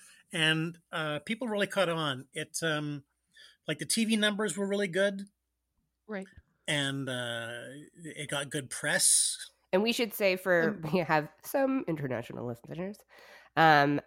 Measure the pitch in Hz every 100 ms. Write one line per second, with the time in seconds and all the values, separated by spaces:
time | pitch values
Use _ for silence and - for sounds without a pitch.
0 | - - _ 175 160 160 165 170 _ 175
1 | 156 147 - 226 247 208 196 196 175 165
2 | 151 131 135 160 151 - 165 151 147 143
3 | - _ _ - - _ - 156 - -
4 | 220 220 208 208 214 175 196 202 202 170
5 | 202 196 202 _ _ _ _ _ _ _
6 | - 202 196 - _ _ - 147 139 139
7 | 135 127 120 117 117 120 127 139 - -
8 | 165 131 147 147 139 151 127 - 147 180
9 | - - - - - _ _ 185 226 240
10 | 233 - 196 185 190 175 165 196 156 180
11 | 160 156 151 - - 285 269 262 - 156
12 | 139 117 123 127 120 117 - 151 185 214
13 | _ - - - - - 160 147 143 147